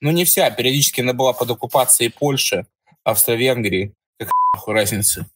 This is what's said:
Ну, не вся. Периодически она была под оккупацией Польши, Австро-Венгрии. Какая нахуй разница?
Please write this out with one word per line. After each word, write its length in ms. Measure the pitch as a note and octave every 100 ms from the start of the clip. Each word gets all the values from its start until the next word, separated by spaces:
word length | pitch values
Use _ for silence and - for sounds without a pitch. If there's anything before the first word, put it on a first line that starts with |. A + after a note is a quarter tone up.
Ну, 100 | D3
не 140 | E3
вся. 260 | F3+ - D#3
Периодически 500 | A#2 B2 C#3 C#3+ -
она 120 | B2
была 200 | B2 C3
под 180 | B2 A#2+
оккупацией 600 | A#2 B2 C#3+ B2+ - A#2
Польши, 560 | - C#3+ C#3 - F#2+ - _ _ _
Австро-Венгрии. 880 | - A2 - A#2 B2+ B2 G#2+ F#2 G2+ - _ _
Какая 140 | - - -
нахуй 200 | - -
разница? 540 | G#2+ G#2 G#2 G#2 - -